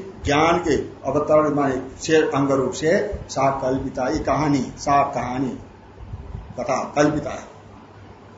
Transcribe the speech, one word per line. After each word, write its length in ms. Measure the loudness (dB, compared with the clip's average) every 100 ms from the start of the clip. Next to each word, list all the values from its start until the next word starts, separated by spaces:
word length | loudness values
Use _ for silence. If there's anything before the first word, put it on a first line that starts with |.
| -4 -8 0
ज्ञान 340 | 4 4 4
के 160 | 2 0 -2 -6 -2
अवतरण 480 | 0 4 4 4 2
माने 260 | 0 -2 -6 -8
से 160 | 2 4 4
अंग 200 | 0 2
रूप 180 | 2 0
से 240 | 0 0 2 0 -6 -6
सा 200 | 0 0 2
कल्पिता, 460 | -2 -2 -4 -4 -2
ये 120 | -2
कहानी, 400 | 0 0 2 2 0 -4
सा 220 | 2 2 2
कहानी 380 | -2 -4 -4 -4 -6 -14 -20 -20 -18 -14 -14 -12 -14 -12 -8
कथा 180 | -2 -2 -2 2
कल्पिता 360 | 2 2 -4
है, 120 | -10 -12 -20 -20 -20 -20 -20 -20 -20 -20